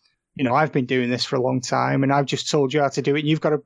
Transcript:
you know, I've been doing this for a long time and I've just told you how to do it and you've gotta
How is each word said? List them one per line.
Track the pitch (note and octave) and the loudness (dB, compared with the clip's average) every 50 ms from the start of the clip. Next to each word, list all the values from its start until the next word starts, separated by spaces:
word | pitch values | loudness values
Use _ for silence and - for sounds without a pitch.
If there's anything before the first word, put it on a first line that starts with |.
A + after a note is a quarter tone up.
| _ _ _ _ _ _ - | _ _ _ _ _ _ -8
you | D3+ | -4
know, | C3+ A#2+ B2 | -2 0 2
I've | C#3+ D#3 D3 | 2 2 2
been | - D3 B2 | 0 -2 0
doing | B2 C3+ B2+ B2 A#2+ | 0 0 0 0 0
this | B2+ B2 - | -2 -4 -4
for | - C#3+ | -2 -2
a | C3 | -2
long | A#2+ B2+ C3 B2+ | 0 0 -2 -2
time | B2+ - C#3 B2+ B2+ C3 C#3 C#3 | -2 -2 -2 0 0 0 0 0
and | C#3 C3+ | 2 2
I've | C#3 C#3+ C#3 | 2 2 0
just | B2+ D3 - - - | 0 -2 -6 -4 0
told | - D3+ C#3 C3 C3 | 0 2 2 2 2
you | D3+ | 0
how | C#3+ C3+ | 0 0
to | - D3 | 0 -2
do | B2 C#3+ C#3 | 0 0 0
it | D3+ | 0
and | D3+ D3+ | 2 0
you've | D#3 D#3 | 0 2
gotta | - D#3+ D3+ D3 - | 2 0 0 0 -4